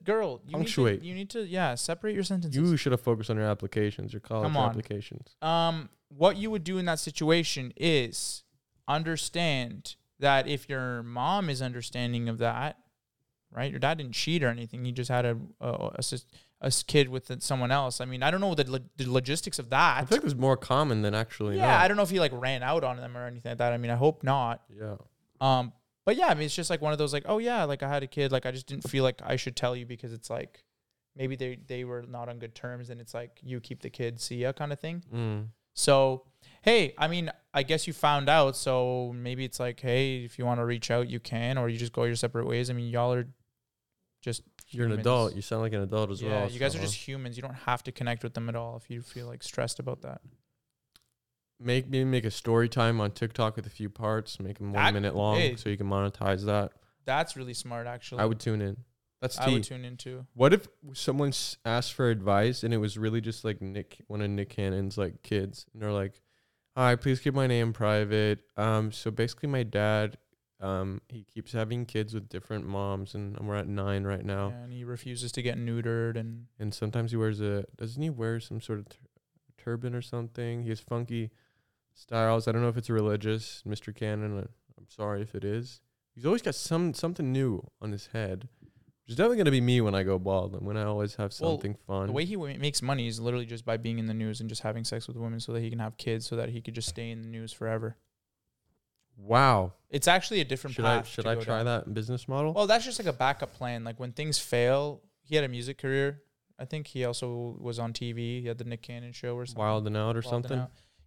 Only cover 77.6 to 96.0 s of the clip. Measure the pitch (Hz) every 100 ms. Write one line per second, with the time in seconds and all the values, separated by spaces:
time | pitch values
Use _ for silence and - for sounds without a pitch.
77.6 | - - 110 127 160 127 113 117 - 110
78.6 | - 107 101 - - _ _ _ _ _
79.6 | - 117 123 120 117 120 117 120 117 120
80.6 | 117 110 - 117 120 117 110 - _ _
81.6 | _ _ _ _ - 113 113 113 113 113
82.6 | 120 117 113 113 107 104 107 110 110 -
83.6 | - 104 - 104 107 107 107 101 98 -
84.6 | _ - 104 - 104 101 107 104 98 110
85.6 | 123 - _ _ _ - 135 226 190 135
86.6 | - 165 175 135 165 180 135 131 131 95
87.6 | - _ 107 104 - 113 101 95 123 _
88.6 | - _ _ _ - 117 226 240 160 135
89.6 | 123 123 107 95 92 92 95 95 92 95
90.6 | 98 107 107 104 104 - 101 - 165 156
91.6 | 98 104 - 98 95 131 175 202 147 139
92.6 | 147 139 127 139 117 113 117 123 117 117
93.6 | 117 113 113 113 110 110 110 110 113 113
94.6 | 107 110 113 113 - 120 117 113 - 117
95.6 | 113 117 110 -